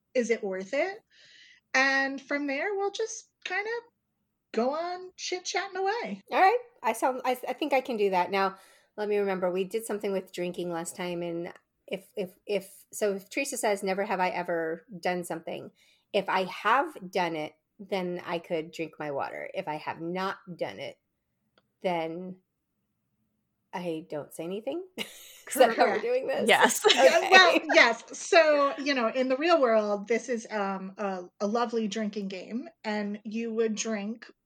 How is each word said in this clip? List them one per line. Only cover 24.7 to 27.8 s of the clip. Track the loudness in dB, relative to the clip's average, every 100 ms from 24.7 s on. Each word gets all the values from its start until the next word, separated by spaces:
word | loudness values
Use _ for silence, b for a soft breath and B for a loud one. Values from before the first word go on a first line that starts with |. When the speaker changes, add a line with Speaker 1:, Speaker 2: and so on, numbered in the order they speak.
| -8 -10
Speaker 2:
<laughs> | -12
Is | -12 -12 -20 -20 -10 4
that | 4 6
how |
we're | 2
Speaker 1:
Correct. | 2
Speaker 2:
doing | -2 -2 -2
this? | -2 4
Speaker 3:
Yes. | 6 6 6 4
<laughs> | 8
Speaker 1:
Yeah, | 8 8
Speaker 2:
Okay. | 10
Speaker 1:
well, | 10 10 6 4
yes. | 6